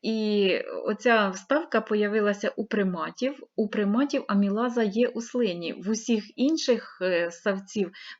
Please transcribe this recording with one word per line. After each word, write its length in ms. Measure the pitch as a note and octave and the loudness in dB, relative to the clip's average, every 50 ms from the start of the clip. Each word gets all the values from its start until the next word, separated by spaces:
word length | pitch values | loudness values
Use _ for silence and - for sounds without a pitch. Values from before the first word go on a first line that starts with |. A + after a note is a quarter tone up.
і 480 | - G#3+ A3 A3 G#3+ G#3+ G#3 G#3 G3 F#3+ D#3+ - - - - - - | -4 -2 -2 0 0 2 2 4 4 4 2 0 -2 -4 -8 -6 -4
оця 440 | - G#3+ G#3 - B3 A3+ G#3+ G3+ F#3+ | -4 -4 0 2 4 4 4 4 0
вставка 520 | F#3 F#3 - - C4+ D#4 E4+ - - A3 | -2 -6 -2 0 0 0 0 0 -2 -2
появилася 720 | A3 - G#3+ G#3 G#3 G3+ G#3+ A3 G#3 G#3 G3+ G3+ - - - | 0 0 0 0 0 2 2 2 2 2 0 0 -4 -6 -4
у 100 | - G#3+ | -4 -6
приматів. 800 | - - G#3 G3 F#3 F3+ E3 D#3 E3 - - B3 C4+ D4 - - _ _ | -2 0 0 0 0 0 -2 -6 -6 -6 -4 -4 -4 -4 -6 -16 _ _
У 120 | - G#3+ G#3 | -2 -2 -2
приматів 560 | - G#3+ G#3 G3+ G#3 A#3+ C#4+ C#4 - C4 - - | 0 0 2 2 4 2 2 2 0 -4 -2 0
амілаза 560 | G3+ G3+ G3+ G3 G3+ A3 B3 B3 A#3 A#3+ A3 | 2 2 2 2 2 0 0 0 0 0 0
є 240 | G3+ F#3+ A3+ B3 - | 0 2 2 2 2
у 140 | - A3+ | 0 -6
слині. 520 | A#3 - - B3 A#3+ F#3+ E3+ F3 E3+ D#3+ - | -10 -6 -2 0 0 0 0 -4 -6 -8 -8
В 160 | - F3 G3+ | -6 -4 -4
усіх 340 | A3 A3 - - A3+ G#3 G3+ - - | -4 -2 0 0 0 0 0 -6 -2
інших, 600 | - B3 D4 D#4+ D#4 - C4+ A#3 G#3 - - - - | 0 2 2 2 0 2 2 2 2 0 -10 -10 -4
е, 300 | F#3 F#3 F3+ E3+ E3+ E3+ | -2 0 2 2 0 -2
ссавців 600 | - - - G#3+ F#3+ G3 G3 - - G#3+ F#3+ F3 - - - - - _ | -4 -4 -2 -2 -2 -2 -6 -8 -4 -4 -4 -4 -6 -16 -18 -18 -16 _